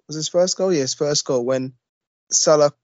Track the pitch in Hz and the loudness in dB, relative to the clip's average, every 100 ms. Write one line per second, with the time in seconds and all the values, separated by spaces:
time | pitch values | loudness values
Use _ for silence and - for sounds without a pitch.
0 | - 151 156 175 185 - 190 165 131 - | -14 -10 -4 0 0 0 -2 0 -2 -4
1 | 147 147 - 131 120 131 131 - _ _ | -2 -2 -2 -2 -2 -4 -4 -12 _ _
2 | _ _ - - 170 151 147 - | _ _ -4 0 4 4 2 0